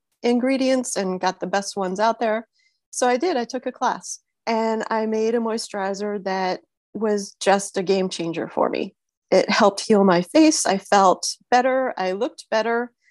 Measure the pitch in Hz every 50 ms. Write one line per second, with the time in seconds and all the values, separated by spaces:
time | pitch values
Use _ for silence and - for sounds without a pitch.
0 | _ _ _ _ - 240 240 240 233 262 269 254 262 262 262 262 247 - - 196
1 | 202 190 185 185 185 185 185 - - 185 185 196 202 - - 202 190 185 185 185
2 | 214 226 220 226 254 220 214 226 233 _ _ _ _ _ _ _ _ _ - -
3 | - 247 247 254 285 370 349 247 240 233 - 254 - 254 254 - 262 240 - -
4 | - - - - _ _ _ _ - - 226 220 220 220 220 220 - - - 220
5 | 220 220 220 220 220 220 233 240 226 226 220 233 226 - - 208 190 190 202 185
6 | 208 208 208 208 180 190 190 190 185 180 185 - _ _ _ _ _ _ - 202
7 | 214 220 208 208 196 - - - - 196 190 202 196 - - 202 190 170 190 196
8 | 185 190 - - 170 165 160 160 - - - - - - - - - 196 - _
9 | _ _ _ _ _ - - 190 - - 208 - 226 196 196 - - - 220 202
10 | 196 196 180 170 180 - - 302 320 302 302 - - - 196 196 - - - 202
11 | 196 185 - - - - - - _ - - 247 247 262 254 262 262 254 - -
12 | 190 185 185 196 226 311 - - - - 220 220 220 226 233 233 240 240 _ _
13 | _ _